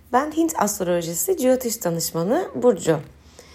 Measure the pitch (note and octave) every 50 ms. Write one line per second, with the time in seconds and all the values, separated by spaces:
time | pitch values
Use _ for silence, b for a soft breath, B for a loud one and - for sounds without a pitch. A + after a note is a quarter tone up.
0 | - - - B3 D4 D4+ D4+ D#4+ E4 D#4+ - - G#3 G#3 - - F#3 F3 F3 F3
1 | E3+ E3 E3+ - - - - D#4+ B3+ B3+ B3+ B3+ B3+ A#3 G#3+ - - F3 E3+ E3
2 | E3 - - D#3+ E3+ F#3+ B3+ F4 F#4+ - - - A#3 B3 G#3+ - - D#3 D#3+ D3+
3 | - - b b b b b b b b